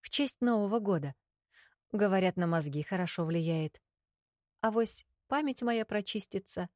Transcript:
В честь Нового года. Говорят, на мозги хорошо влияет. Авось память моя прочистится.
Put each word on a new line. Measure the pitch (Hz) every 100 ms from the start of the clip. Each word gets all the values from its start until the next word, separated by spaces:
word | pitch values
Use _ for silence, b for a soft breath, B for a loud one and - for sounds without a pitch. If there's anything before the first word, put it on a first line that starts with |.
В | -
честь | - 285 -
Нового | 240 226 202 226
года. | 202 175 143 - _ _ _ b b b _
Говорят, | 214 208 190 185 180
на | 170
мозги | 165 147 143
хорошо | 151 185 175 - 160
влияет. | 170 165 165 156 - _ _ _ _ _ _ _ _
Авось | 220 220 220 - - _ _
память | 285 294 254
моя | 240 233 220
прочистится. | 208 202 214 - 196 - - 175